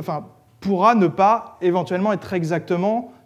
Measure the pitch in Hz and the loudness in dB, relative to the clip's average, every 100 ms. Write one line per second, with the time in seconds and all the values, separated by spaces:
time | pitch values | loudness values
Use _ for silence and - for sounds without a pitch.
0 | 165 151 - _ _ _ 196 190 208 240 | -8 -8 -10 _ _ _ -4 2 4 4
1 | 175 143 196 226 226 - 180 180 156 180 | 2 4 2 2 -2 -4 -2 0 -2 -2
2 | 208 196 - 185 165 165 165 175 196 226 | -2 -2 -4 -4 -2 -4 -2 -2 0 -2
3 | 247 - | -6 -16